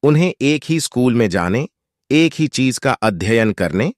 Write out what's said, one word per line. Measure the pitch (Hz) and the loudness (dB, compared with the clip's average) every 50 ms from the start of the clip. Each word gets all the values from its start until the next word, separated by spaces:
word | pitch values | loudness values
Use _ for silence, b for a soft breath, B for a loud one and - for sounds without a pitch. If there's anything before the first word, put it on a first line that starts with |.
उन्हें | - 143 151 151 175 185 - _ | 4 4 4 4 2 0 -2 _
एक | 131 139 151 147 - - | 0 0 0 -2 -2 -2
ही | 160 160 | -4 -2
स्कूल | 143 - - 123 123 127 117 | -2 -4 -2 0 2 2 2
में | 117 117 104 | 2 2 2
जाने, | 85 98 85 90 95 120 147 - _ _ _ _ _ _ _ _ | 0 -2 -2 0 -2 -2 -4 -6 _ _ _ _ _ _ _ _
एक | 135 156 165 160 - | 2 2 2 2 0
ही | - 156 | -2 -4
चीज | 143 - - 131 131 117 - | -2 -2 -2 -2 -2 -2 -2
का | - 135 | -2 -4
अध्ययन | 123 - - 113 101 85 95 98 113 113 110 110 | -2 0 -2 -2 -2 -2 -2 0 0 2 2 0
करने | 101 - 95 82 78 92 117 175 254 | 0 -2 -4 -2 0 -2 -2 -2 -4